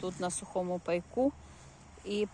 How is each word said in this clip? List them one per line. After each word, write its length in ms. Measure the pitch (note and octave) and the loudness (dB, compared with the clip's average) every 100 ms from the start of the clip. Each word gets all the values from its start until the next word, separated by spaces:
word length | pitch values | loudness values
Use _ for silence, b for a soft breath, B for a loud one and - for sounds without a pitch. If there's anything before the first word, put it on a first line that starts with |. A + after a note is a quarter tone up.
тут 200 | F#3 F3+ | -4 0
на 100 | F3+ | -2
сухому 480 | - G3 F#3 F3+ F3+ | -2 -2 0 0 0
пайку. 540 | - F3 F3 - C4+ - B B B B B - | 2 0 2 4 4 2 B B B B B -12
І 220 | - G#3 G#3 | -4 0 0